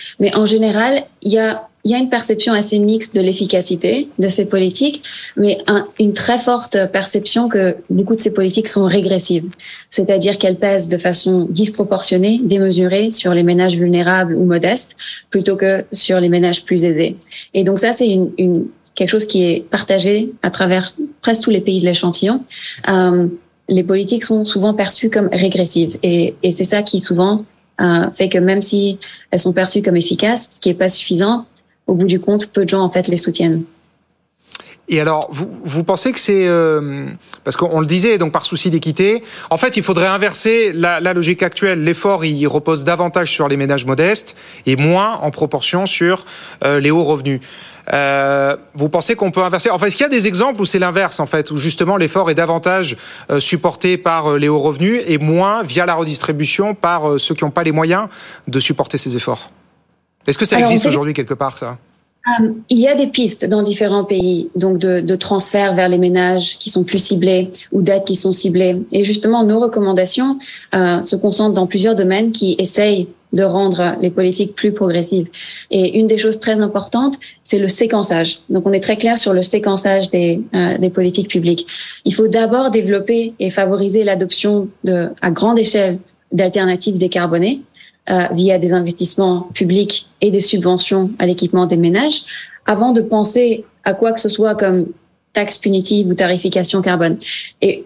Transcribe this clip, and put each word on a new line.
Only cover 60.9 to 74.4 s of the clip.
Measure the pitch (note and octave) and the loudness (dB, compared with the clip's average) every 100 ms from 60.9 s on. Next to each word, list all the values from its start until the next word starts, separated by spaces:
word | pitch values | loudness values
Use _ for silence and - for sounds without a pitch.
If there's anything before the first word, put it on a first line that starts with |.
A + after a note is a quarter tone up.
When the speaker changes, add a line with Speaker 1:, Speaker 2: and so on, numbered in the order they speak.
Speaker 2:
aujourd'hui | C#4+ D3 | 0 -2
quelque | C#3+ A#2 | -4 -6
part, | C3+ C3+ - | -4 -6 -6
ça ? | B2 B2 _ _ _ _ B3 A#3+ | -12 -12 _ _ _ _ -2 2
Speaker 1:
Euh, | A3 - - | 0 -2 0
il | A#3+ | 2
y | C4 | 4
a | |
des | C#4+ C4+ | 2 0
pistes | B3+ A3 - | 0 -2 -2
dans | - G#3 | -2 0
différents | G#3 G3+ G#3 G3+ | 0 0 0 0
pays, | F#3+ F#3+ F3+ F3 - F3+ | 0 0 0 -2 -4 -2
donc | F#3+ F3+ | 0 2
de, | F#3 F3+ | 0 0
de | E3+ F#3 | 0 -2
transferts | - G3 - G3+ G3 | -2 -2 0 0 0
vers | F3+ F3+ | 2 2
les | F3+ | 4
ménages | F3+ F3+ F3+ F#3 F3+ - | 4 2 2 0 -2 -6
qui | - | -4
sont | F#3 | -2
plus | F3+ G3 | 0 -2
ciblés | - F#3 F3+ F#3 F#3 - - | 0 0 2 2 0 -8 -4
ou | G3 | 0
d'aides | F3+ G3 | 2 0
qui | G3 | 0
sont | F3+ F#3+ | -2 0
ciblées. | F3+ F#3+ F3 F#3 F3+ - | 0 0 2 2 0 -2
Et | G3 | 0
justement, | G3+ G#3+ G#3+ A#3 | 0 0 2 2
nos | G#3+ A3 | 2 2
recommandations, | A#3 A3+ G3 F#3 F#3 - C4+ C4+ - - - | 2 0 0 2 0 0 -2 -2 -8 -20 -4
euh, | F#3+ F3+ F3 | 0 2 0
se | - F#3+ | -2 -2
concentrent | G#3 G3+ G#3+ | 0 0 0
dans | F#3+ F#3 | 2 0
plusieurs | G3 G#3+ | 0 0
domaines | G#3 F#3 G3 A3+ | 2 2 2 0
qui | A3+ F#3+ - | 0 -2 0
essayent | F3+ - G#3 G3 F3 - _ | -2 0 2 2 -2 -10 _
de | F3 | 0
rendre | G3 F#3 G3 F3 F3 E3+ | 2 2 0 0 -2 0
les | F3+ | -2
politiques | F3+ F#3 F#3 | 0 0 0